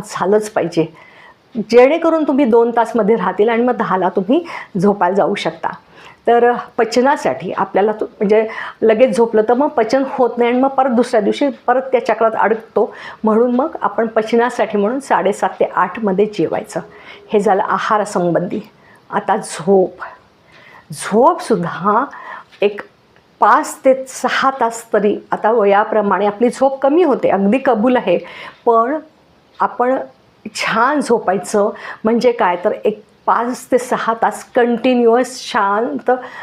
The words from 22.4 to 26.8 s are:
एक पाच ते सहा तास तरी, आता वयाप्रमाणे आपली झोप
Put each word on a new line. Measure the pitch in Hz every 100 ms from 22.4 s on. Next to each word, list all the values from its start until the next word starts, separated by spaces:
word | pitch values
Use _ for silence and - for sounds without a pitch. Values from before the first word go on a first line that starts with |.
| - -
एक | 202 202 - _ _ _ _ -
पाच | 208 254 302 -
ते | 269 262 262
सहा | - 247 - 262 269
तास | 226 226 -
तरी, | 214 202 208 -
आता | - 214
वयाप्रमाणे | 233 202 196 214 214 202 185 202
आपली | 202 240
झोप | - 269 269